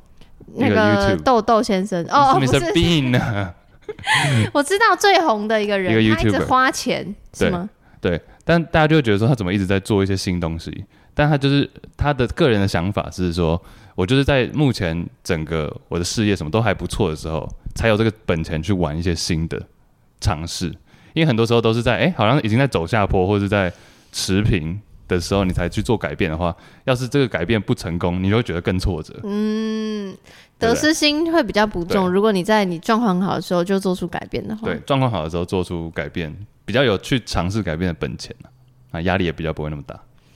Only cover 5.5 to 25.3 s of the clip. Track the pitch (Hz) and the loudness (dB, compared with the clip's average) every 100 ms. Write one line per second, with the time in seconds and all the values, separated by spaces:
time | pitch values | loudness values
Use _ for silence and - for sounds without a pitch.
5.5 | 220 208 202 185 110 110 107 110 104 - | -2 0 0 2 2 4 2 2 0 2
6.5 | 254 262 - 254 147 156 208 - - 190 | 2 2 0 -4 -4 -6 -12 -16 -2 -2
7.5 | 180 190 - _ - - 85 - - - | 0 -6 -14 _ -6 -2 -2 -6 -8 0
8.5 | 170 160 165 151 160 120 101 113 135 90 | 2 2 2 4 4 4 2 2 2 0
9.5 | 101 92 98 - 104 98 95 - 87 85 | 0 2 0 2 2 2 0 -2 -2 -2
10.5 | 82 - - - _ _ - 147 147 139 | -6 -8 -12 -16 _ _ 0 2 2 2
11.5 | 143 135 - - - 143 139 120 - 160 | 2 0 -6 -20 -4 -2 0 -2 2 2
12.5 | 107 98 95 87 104 76 - 90 82 82 | 4 2 0 -2 -2 -6 -4 -2 0 0
13.5 | 82 - - - - 92 135 139 139 110 | 0 -4 -18 -14 -4 0 2 2 2 0
14.5 | 127 147 117 87 80 - - - 87 78 | 0 0 2 -2 -2 -6 -10 -4 -4 -2
15.5 | 80 73 - - 85 87 - 104 98 76 | -4 -4 -8 -8 -4 -4 0 0 0 0
16.5 | 110 117 92 87 - 101 78 80 78 - | 0 0 0 -4 -2 -2 -2 -6 -6 -6
17.5 | - - - 113 107 113 - - 85 80 | -10 -12 -2 2 2 2 0 -2 -2 -2
18.5 | 80 80 95 80 76 87 82 - 82 80 | -4 -2 0 0 -2 -2 -2 -2 -2 -2
19.5 | - - _ _ _ _ _ - 80 85 | -6 -10 _ _ _ _ _ -4 -2 -4
20.5 | - 85 - _ - - - 156 113 113 | -6 -6 -8 _ -20 -8 0 2 2 2
21.5 | 117 113 113 120 107 135 180 107 139 110 | 2 2 2 0 0 0 2 2 2 2
22.5 | 110 139 - 82 117 95 98 92 104 98 | 2 2 0 -2 0 2 2 2 2 2
23.5 | 104 90 - - - _ - - 95 107 | 2 0 -4 -16 -20 _ -8 -2 0 2
24.5 | 104 78 95 - - - 92 82 | 0 -2 -8 -12 -20 -4 -2 0